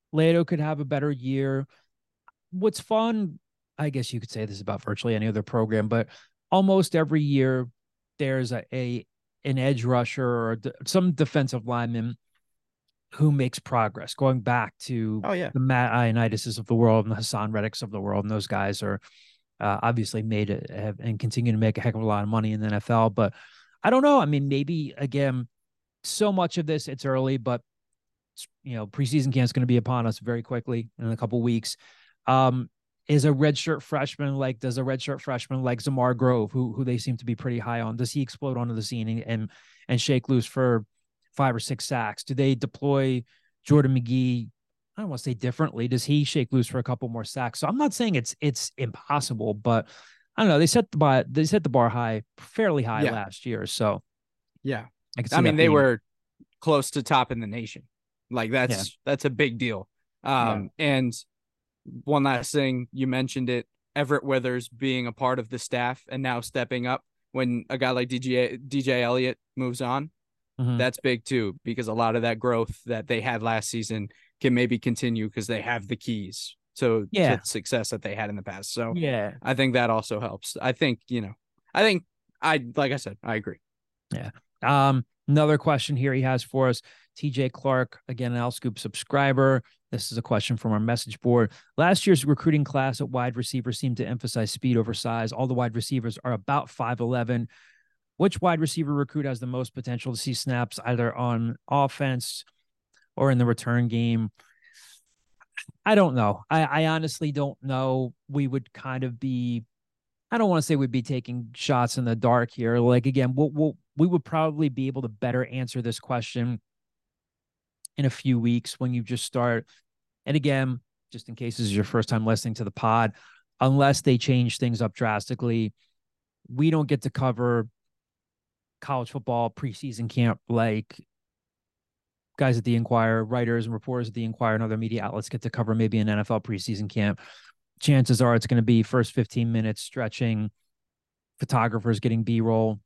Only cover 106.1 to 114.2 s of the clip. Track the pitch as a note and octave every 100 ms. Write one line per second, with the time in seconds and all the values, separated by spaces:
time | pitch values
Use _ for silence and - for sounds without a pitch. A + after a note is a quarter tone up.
106.1 | B2+ G#2 G2+ - D#3+ D3+ D3 D#3+ D#3+ D#3+
107.1 | - D#3 C#3+ C#3+ - C3+ C3 C3 C3 B2+
108.1 | - - C#3+ C#3 C3 A#2 - C3+ C3 C3
109.1 | A#2+ C3+ B2+ B2 A#2+ A2+ _ _ _ _
110.1 | _ - A#3 G#3 E3+ - D3 C3+ B2+ A2+
111.1 | C3 A#2+ B2 A2+ A#2+ - B2 A#2+ - A#2+
112.1 | A2+ A#2+ A#2+ A#2 - A2+ A#2+ A#2+ B2 B2+
113.1 | C3 B2+ C3 D3+ D3 D#3 - _ - F3
114.1 | F3